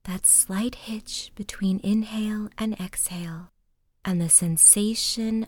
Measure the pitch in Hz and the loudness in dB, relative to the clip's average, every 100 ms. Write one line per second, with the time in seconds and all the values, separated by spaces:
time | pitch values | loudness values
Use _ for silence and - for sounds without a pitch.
0 | - 185 - - - 190 240 - - 220 | -8 -2 4 4 2 0 -2 -4 -8 -10
1 | - - - - 202 - 190 190 196 220 | -8 -10 -10 -12 -12 -2 0 0 2 0
2 | 214 220 214 214 208 - 220 202 185 - | 0 -4 -4 -4 -6 -6 -4 -4 -6 -6
3 | - 175 170 165 180 _ _ _ _ _ | -6 -6 -8 -10 -14 _ _ _ _ _
4 | 196 175 165 - 170 165 - 208 208 220 | -2 0 4 4 4 4 6 6 2 0
5 | - 226 220 220 | -2 -2 -2 -2